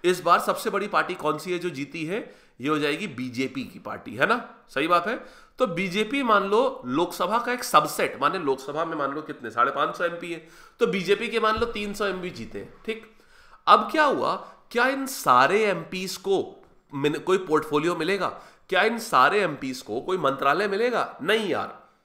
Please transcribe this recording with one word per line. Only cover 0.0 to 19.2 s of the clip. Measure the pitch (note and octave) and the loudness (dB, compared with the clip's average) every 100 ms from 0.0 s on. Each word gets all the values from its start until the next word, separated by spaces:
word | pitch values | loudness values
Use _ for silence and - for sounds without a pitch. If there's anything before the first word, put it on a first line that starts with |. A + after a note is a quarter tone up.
इस | E3+ F3+ | 0 0
बार | E3+ F#3+ | 4 2
सबसे | G3+ F#3 A3+ | 2 -2 -2
बड़ी | G3 G3+ | -2 0
पार्टी | D#3+ D#3+ | -2 -2
कौन | F3+ D3+ D3+ | -4 -2 -4
सी | F#3 | -4
है | F3 | -4
जो | F3 | -4
जीती | C3+ C#3+ E3+ D#3 | -6 -8 -8 -6
है? | G#3 D4+ - _ _ | -6 -8 -20 _ _
ये | C3+ | -2
हो | D3+ | 0
जाएगी | D3 D3+ G3+ | 0 -2 -6
बीजेपी | B2 B2+ A#2 C3+ C3+ | -6 -6 -4 -4 -4
की | A2+ - | -10 -12
पार्टी, | - - - G#2+ | -12 -12 -10 0
है | D#3+ | 2
ना? | A#3+ - - _ | 2 -2 -18 _
सही | C3 D#3+ | -2 2
बात | E3+ F#3 | 2 2
है। | B3 - - - - | -6 -8 -20 -20 -2
तो | B3+ | 0
बीजेपी | E3 F#3+ F#3 G#3+ C#4 | 0 -2 -2 -2 0
मान | B3 G3+ | 4 4
लो | G3 G#3+ C4 C4+ B2 | 4 2 2 -2 -4
लोकसभा | C3+ F3 - F3+ A3+ | 0 0 0 0 0
का | A#3+ | -2
एक | B3 | -6
सबसेट, | - D#3 D3 - D#3 - | 4 4 4 -2 -2 0
माने | C#3+ F#3 | 0 0
लोकसभा | D3 C3+ - D3 E3 | -2 -2 -2 -4 -4
में | D#3+ | -4
मान | C3+ | -4
लो | C#3+ | -6
कितने, | D3+ C#3 A#2+ | -10 -10 -6
साढ़े | G#2+ B2+ | 2 2
पाँच | C3+ D#3 - | 2 -2 -2
सौ | |
एमपी | F3 E3+ F3 | -4 -4 -8
है, | D#3+ - - - _ | -10 -12 -20 -20 _
तो | A3+ | 0
बीजेपी | F#3+ F3 G3+ A#3 | 2 2 0 2
के | A3+ | 0
मान | G#3+ A3 | 0 2
लो | A#3 | -2
तीन | G#3+ G#3 | -4 -6
सौ | G3+ G3+ | -4 -4
एमपी | F#3 F3+ | -4 -8
जीते | A#2 A2 G2+ | -10 -12 -12
हैं, | - - - | -14 -12 -10
ठीक। | A3+ - _ _ - - - - | -10 -12 _ _ -20 -20 -4 6
अब | G#3+ - | 6 6
क्या | D#4+ | 2
हुआ, | D4 D#3 A#2+ F#3+ - - _ | 4 2 0 -4 -8 -20 _
क्या | A#3 B3+ | 0 0
इन | C#4 C4+ | 0 -6
सारे | - D3+ B2 C#3 G3+ G#3+ | -2 4 6 6 4 2
एमपीएस | F3+ E3 F#3 F#3 - | 0 -4 -8 -8 -8
को | F#3+ F#3+ - - - _ _ | 0 0 0 -10 -20 _ _
मिन-, | C#3 D3 D#3 | -2 0 0
कोई | - F#3+ | 0 0
पोर्टफोलियो | F#3 D3+ D3+ D3 D#3+ E3+ | 2 0 2 0 0 -2
मिलेगा? | D#3+ G3 D#3+ - - _ - | -2 -2 -2 -6 -20 _ -2
क्या | F3+ | 2
इन | G#3 A#3 | 2 0
सारे | - C#3 | 0 6